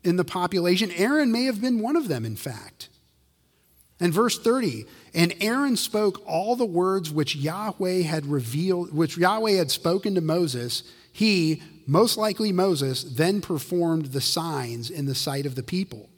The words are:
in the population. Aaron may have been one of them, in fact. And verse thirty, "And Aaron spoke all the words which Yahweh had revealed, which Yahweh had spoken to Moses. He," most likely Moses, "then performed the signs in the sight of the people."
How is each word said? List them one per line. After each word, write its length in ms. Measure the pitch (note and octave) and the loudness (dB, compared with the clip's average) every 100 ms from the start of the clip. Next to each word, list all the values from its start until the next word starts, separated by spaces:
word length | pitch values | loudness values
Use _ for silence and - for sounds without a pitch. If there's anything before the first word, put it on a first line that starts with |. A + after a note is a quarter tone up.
in 120 | - F3+ | 2 0
the 80 | |
population. 680 | F3 F#3 F3+ F#3 F3 F#3 G#3 | 0 -2 0 2 2 2 0
Aaron 400 | F3 G#3+ D4+ C4+ | 2 2 4 4
may 140 | A#3 C4 | 2 0
have 140 | G#3 | 0
been 200 | B3+ A#3 | 0 0
one 180 | A3+ D#4+ | 2 0
of 100 | B3 | 0
them, 160 | C3 | -2
in 120 | A2+ G#2+ | -4 -6
fact. 500 | C3+ A2 - _ - _ _ _ _ _ _ _ _ _ _ _ | -8 -10 -16 _ -20 _ _ _ _ _ _ _ _ _ _ _
And 140 | F3 | 0
verse 240 | E3 A#3+ - | 2 0 2
thirty, 480 | A#3 C4 G#3+ A2 A2 - - | 2 2 0 -4 -12 -20 -6
"And 200 | E3 F3 - | 0 2 2
Aaron 340 | G#3 B3 C#4+ A#3+ | 0 0 0 0
spoke 460 | - G#3 G#3+ F#3+ - | 0 0 0 -2 -4
all 300 | E3 G3+ B3 | -2 0 0
the 80 | |
words 460 | A3+ E3+ F#3 F#3+ D#3+ | 0 2 2 0 -2
which 260 | D3+ C#3+ D#3 | -2 -2 -2
Yahweh 680 | D3 F3+ G#3+ - F3+ F#3 | -2 -2 -6 -2 0 0
had 240 | E3 D#3+ C#3+ | 0 -2 0
revealed, 680 | C#3+ A2+ C#3 F#3 F3+ E3+ | -2 -2 -2 0 0 -2
which 240 | D3+ D#3+ E3+ | 0 0 2
Yahweh 360 | F3+ A3 A3 | 2 2 2
had 180 | F#3+ D3+ | 2 2
spoken 440 | - E3 F#3+ G#3 F#3+ | 0 0 0 0 0
to 60 | |
Moses. 640 | D#3 E3+ E3 B2 A#2+ - - - _ | 0 0 0 -2 -6 -8 -10 -20 _
He," 500 | - G#3+ F#3+ D#3+ D#3 - - - | 0 2 4 2 0 -6 -14 0
most 320 | D#3 A#3 A3 | 4 4 2
likely 360 | G#3+ G3+ G#3+ | -2 0 0
Moses, 500 | F#3 F#3+ D#3+ C3+ B2+ | 2 2 2 0 -4
"then 380 | - B2 E3 G3+ | -6 0 2 2
performed 640 | - D#3 - F3 E3+ E3 C#3+ | -2 -6 -2 0 0 0 -2
the 140 | C3+ | -4
signs 680 | - E3+ E3 D3 B2 A#2 A#2 | -2 -2 -4 -6 -6 -8 -8
in 160 | E3+ C#3 | -6 -4
the 100 | C3 | -2
sight 300 | - C#3 C#3+ | -4 -4 -4
of 100 | B2+ | -6
the 80 | |
people." 440 | - F3+ F#3+ A2 G#2 | -6 -4 -4 -10 -18